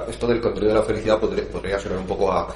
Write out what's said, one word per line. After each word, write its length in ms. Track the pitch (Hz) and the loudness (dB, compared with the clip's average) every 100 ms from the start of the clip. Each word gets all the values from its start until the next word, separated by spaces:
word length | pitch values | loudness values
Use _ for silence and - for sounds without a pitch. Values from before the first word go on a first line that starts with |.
| - | -6
esto 180 | 110 120 | -2 0
del 140 | 117 | 2
contenido 320 | 110 95 104 | 0 2 4
de 60 | 107 | 4
la 40 | 107 | 2
felicidad 320 | 107 107 107 | 0 2 2
podría, 300 | 104 95 98 | 2 -2 -4
podría 320 | 90 92 98 | -6 -4 -4
sonar 200 | 104 92 | -2 -4
un 60 | 92 | -4
poco 220 | - 95 | 0 2
a 160 | 90 85 | 2 -2